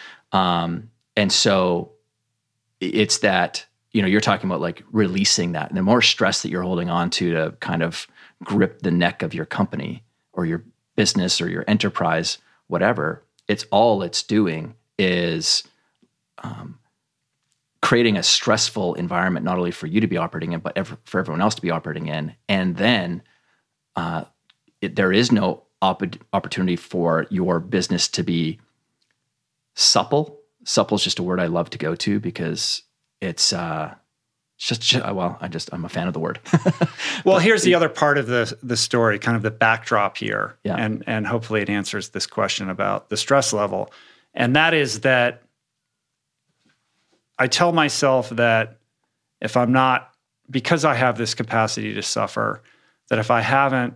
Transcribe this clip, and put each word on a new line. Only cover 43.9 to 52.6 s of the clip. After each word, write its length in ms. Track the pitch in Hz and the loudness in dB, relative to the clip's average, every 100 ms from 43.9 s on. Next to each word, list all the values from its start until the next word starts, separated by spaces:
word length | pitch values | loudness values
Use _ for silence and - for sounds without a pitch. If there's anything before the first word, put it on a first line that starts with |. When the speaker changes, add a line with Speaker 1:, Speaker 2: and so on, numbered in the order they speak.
| - - _ _ | -12 -20 _ _
Speaker 2:
And 240 | - 123 143 | -2 2 4
that 160 | 160 | 4
is 280 | 165 135 110 | 2 0 0
that 400 | 135 127 120 123 _ _ _ _ _ _ _ _ _ _ _ _ _ _ _ _ _ _ _ - | 2 4 2 -2 _ _ _ _ _ _ _ _ _ _ _ _ _ _ _ _ _ _ _ -2
I 80 | 127 | 0
tell 240 | - 175 | 4 4
myself 580 | 165 147 - 139 131 123 | 4 2 2 2 2 0
that 480 | 117 120 113 110 - _ _ _ _ _ _ | 0 4 4 0 -8 _ _ _ _ _ _
if 160 | - 127 | -2 2
I'm 160 | 120 | 4
not, 420 | 131 131 123 - _ _ _ - | 4 4 2 -2 _ _ _ -6
because 340 | 135 - 165 | -4 0 2
I 120 | 151 123 | 2 2
have 220 | 127 110 | 2 0
this 160 | 113 | -4
capacity 600 | - 113 117 110 - 107 | -4 -2 0 0 -2 -6
to 80 | 104 | -6
suffer, 600 | - 110 101 110 107 104 | -4 -4 -4 -2 -4 -6